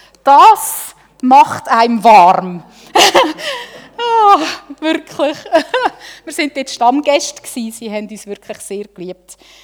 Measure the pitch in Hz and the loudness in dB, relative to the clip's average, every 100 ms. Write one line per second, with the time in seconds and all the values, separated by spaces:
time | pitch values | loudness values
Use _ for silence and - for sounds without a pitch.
0 | _ _ 262 285 415 403 - - - - | _ _ 2 6 6 4 -2 -12 -16 -20
1 | _ _ 254 269 - - - 233 240 233 | _ _ 2 4 4 -2 -4 0 0 2
2 | 220 208 175 185 180 175 - _ - - | 4 6 6 2 -4 -12 -16 _ -4 0
3 | 392 - 311 - 622 494 480 - - - | 2 2 0 -4 -12 -12 -14 -20 -20 -8
4 | 480 453 415 370 311 - - 285 311 320 | -2 2 2 2 0 -10 -18 -8 -4 -4
5 | - - 294 - - 320 302 508 480 - | -8 -6 -4 -6 -2 -2 -2 -4 -4 -6
6 | - - 330 302 294 269 269 - 240 285 | -20 -20 -12 -8 -6 -6 -10 -2 0 0
7 | 294 285 - - - 254 226 - 226 208 | 0 -2 -4 -14 -16 -12 -12 -12 -12 -10
8 | 208 214 202 202 - 208 - 202 202 - | -12 -16 -16 -16 -16 -18 -14 -14 -14 -16
9 | 175 185 - - _ _ | -16 -16 -20 -20 _ _